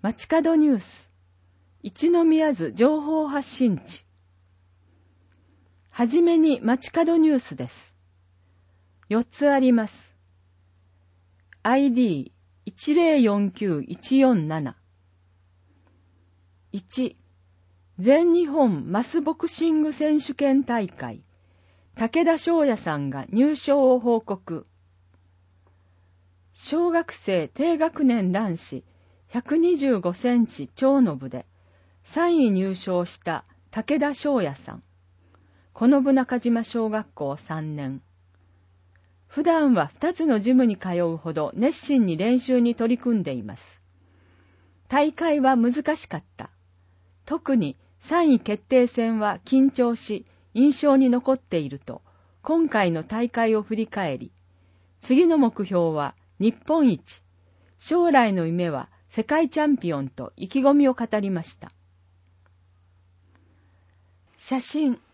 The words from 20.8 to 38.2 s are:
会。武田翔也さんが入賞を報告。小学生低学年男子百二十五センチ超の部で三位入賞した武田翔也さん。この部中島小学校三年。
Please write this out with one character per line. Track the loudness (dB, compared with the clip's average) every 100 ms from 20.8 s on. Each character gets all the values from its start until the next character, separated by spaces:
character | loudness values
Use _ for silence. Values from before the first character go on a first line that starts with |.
| -4
会。 | -8 -14 -14 _ _ _ _ _ _ _ -6
武 | -2 0
田 | 2 0
翔 | 0 2
也 | 2 0
さ | -4 -6
ん | -6
が | -8 -6
入 | 0 0 0
賞 | 0 2 4
を | 2
報 | 2 -2
告。 | -2 -10 -8 -12 -12 _ _ _ _ _ _ _ _ _ _ _ _ _ _ _ _ _ _
小 | _ -6 -2 0
学 | 0 -4
生 | -10 -4 -2 -2
低 | -4 -2 0
学 | -2 0
年 | 0 2 0
男 | -2 -2 -6
子 | -10 -16 -16 _ _ _ _
百 | -10 -4 0
二 | 2 0
十 | 0 0
五 | -2
セ | -4 0 2
ン | 0
チ | -2 -14
超 | -2 2 4
の | 2 0
部 | -10
で | -14 -16 _ _ _ _ _
三 | _ -2 0 2
位 | 2
入 | 2 -2
賞 | -6 -4 -4 -4
し | -8
た | -8 -8 -10 _ _
武 | -10 -4 -2
田 | -2
翔 | -4 -2 -2
也 | -2
さ | -6 -16
ん。 | -20 _ _ _ _ _ _ _ _ _
こ | -2 2
の | 4
部 | 4
中 | 2 0 -4
島 | -2 -2
小 | -4 -6 -4
学 | -6 -8
校 | -10 -8 -8
三 | -10 -10 -8 -8
年。 | -8 -10 _ _